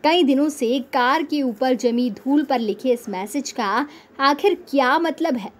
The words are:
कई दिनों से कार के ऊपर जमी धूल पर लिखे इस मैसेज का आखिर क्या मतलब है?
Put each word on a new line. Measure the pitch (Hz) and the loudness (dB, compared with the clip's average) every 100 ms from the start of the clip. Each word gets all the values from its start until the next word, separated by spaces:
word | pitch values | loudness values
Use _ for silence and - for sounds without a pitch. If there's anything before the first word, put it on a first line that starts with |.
कई | 294 349 | 2 4
दिनों | 277 269 294 | 4 4 2
से | 285 226 262 240 | 0 -2 -2 -2
कार | 269 247 311 | 0 2 0
के | 302 294 | -2 -2
ऊपर | 262 208 254 | -2 0 0
जमी | 254 247 233 247 | 2 0 0 -2
धूल | 202 254 294 | -4 0 0
पर | 285 254 | 2 -2
लिखे | 220 202 262 | -2 -2 -2
इस | 240 226 | -2 -2
मैसेज | 185 202 285 269 | -8 -6 -6 -6
का | - 208 220 285 - - - | -4 -2 -2 -4 -10 -20 0
आखिर | 277 294 415 349 - | 2 4 2 0 -2
क्या | 269 247 302 | 0 2 2
मतलब | 339 - 330 247 | 0 -2 -2 -2
है? | 196 | -6